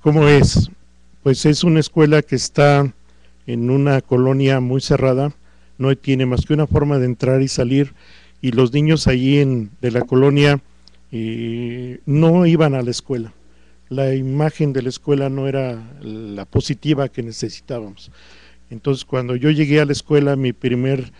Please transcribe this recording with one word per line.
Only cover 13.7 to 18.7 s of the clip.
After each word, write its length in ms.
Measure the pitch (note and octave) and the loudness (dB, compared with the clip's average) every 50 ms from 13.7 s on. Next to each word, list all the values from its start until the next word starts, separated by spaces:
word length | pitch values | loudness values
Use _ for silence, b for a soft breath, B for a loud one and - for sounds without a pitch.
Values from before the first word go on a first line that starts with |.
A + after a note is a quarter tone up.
| - - - - | -20 -20 -16 -10
La 260 | B2+ C3+ C#3 C3+ C3+ | -6 -2 -2 -2 -2
imagen 580 | C3+ C3 C3 C3 D3 D3+ D#3 - - D#3 C#3+ C3 | -2 -4 -4 -2 0 0 -2 0 -2 -2 -2 -2
de 100 | C3 A#2+ | -2 -4
la 80 | C3 | -4
escuela 380 | A#2+ - - D3+ C#3+ C#3 C#3 C#3 | -8 -8 -4 -2 -2 0 0 -4
no 200 | C3+ C#3 C3+ C3+ | -4 -4 -6 -4
era 340 | C3 C#3 C3 B2+ A#2+ A2+ A2+ A2+ C3+ C#3+ | -4 -4 -4 -6 -8 -10 -14 -18 -20 -16
la 440 | - A2 G#2+ A2 A2+ G#2 G2+ G2+ F#2+ | -14 -14 -12 -12 -12 -12 -12 -12 -14
positiva 640 | - - E3 - - C#3+ - - C#3+ D3+ C3+ C#3+ B2+ | -4 -4 -4 -2 -2 -6 -6 -2 -2 -2 -2 -2 -4
que 140 | - - A#2+ | -6 -10 -10
necesitábamos. 880 | A#2 A2 - - G#2+ - - - - C#3 A#2+ G#2+ G2+ G2 - - - b b b b b b b b b b - | -10 -10 -10 -10 -10 -10 -14 -14 -12 -12 -12 -12 -14 -16 -20 -20 -20 b b b b b b b b b b -20
Entonces, 360 | _ | _